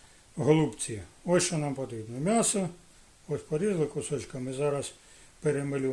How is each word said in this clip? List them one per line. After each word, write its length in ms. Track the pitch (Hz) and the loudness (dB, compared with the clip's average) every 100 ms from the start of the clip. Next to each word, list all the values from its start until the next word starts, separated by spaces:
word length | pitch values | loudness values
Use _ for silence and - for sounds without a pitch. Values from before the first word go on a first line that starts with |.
| - - - - | -20 -20 -12 0
голубці. 640 | 131 156 143 - - 107 90 - | 6 6 4 0 -8 -8 -10 -8
Ось 200 | - 180 | 2 2
що 140 | 175 165 | 4 0
нам 160 | 147 | -2
потрібно. 440 | 135 127 113 110 123 | -4 -6 -8 -8 -4
М'ясо, 500 | 165 226 220 202 175 - - - - - - | 2 2 2 2 -2 -6 -20 -20 -20 -16 -6
ось 120 | 143 | -6
порізали 440 | - 156 208 175 143 | -2 -2 0 0 0
кусочками, 680 | 147 - 139 - 131 127 | -2 -4 -4 -6 -8 -6
зараз 400 | 131 147 139 123 - - - - - | -2 0 -2 -4 -10 -20 -20 -20 -4
перемелю, 500 | 151 139 139 139 135 | 0 0 0 -2 -2